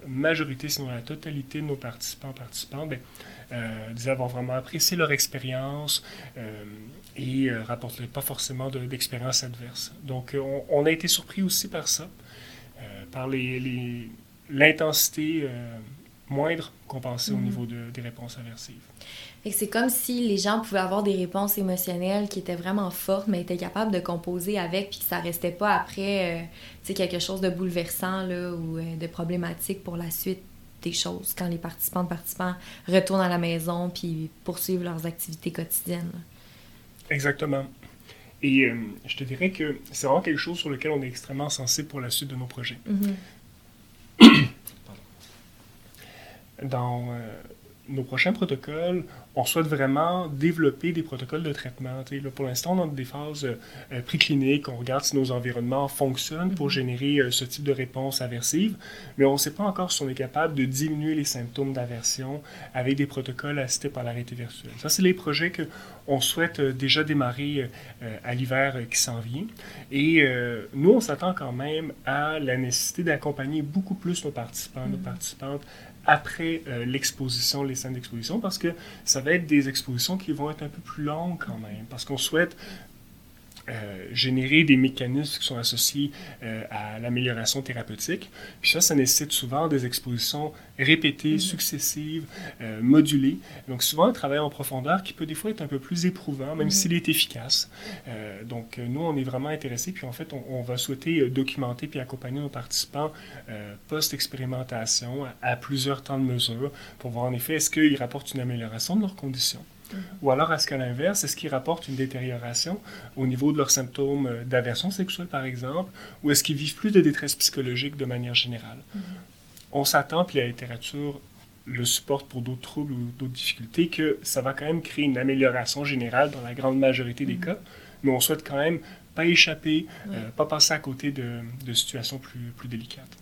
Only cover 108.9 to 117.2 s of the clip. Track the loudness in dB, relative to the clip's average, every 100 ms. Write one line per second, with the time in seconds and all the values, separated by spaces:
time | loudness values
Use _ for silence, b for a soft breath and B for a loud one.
108.9 | 2 2 -2 -4 -2 -2 -2 -12 -20 -14
109.9 | -12 -10 B 4 4 4 2 0 0 -2
110.9 | 0 2 2 -2 -4 -2 -2 0 -2 -2
111.9 | -2 -2 -2 -4 -6 -4 -4 -2 -4 -8
112.9 | B B -2 0 4 4 4 4 2 2
113.9 | 0 0 2 0 -2 2 2 2 0 -2
114.9 | -2 -2 -4 -4 -4 -4 -4 -4 -4 -4
115.9 | B B B 4 4 4 0 -2 -2 6
116.9 | 8 8 6